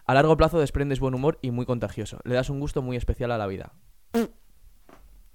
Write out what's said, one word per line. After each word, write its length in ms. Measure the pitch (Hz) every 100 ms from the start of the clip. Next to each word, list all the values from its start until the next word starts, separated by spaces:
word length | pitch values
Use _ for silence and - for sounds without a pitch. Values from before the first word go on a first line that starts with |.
| -
"a 80 |
largo 220 | 131 156 156
plazo 240 | 160 165
desprendes 400 | 139 139 143 131
buen 140 | 135
humor 240 | 127 147 -
y 80 | 127
muy 160 | 120 127
contagioso. 540 | 120 104 - 104 -
Le 100 | -
das 160 | 127 127
un 100 | 139
gusto 220 | 147 147
muy 140 | 127 123
especial 360 | - - 120
a 60 | 113
la 100 | 101
vida". 240 | 95 - - - - - 226 220 - - - - - - - - - -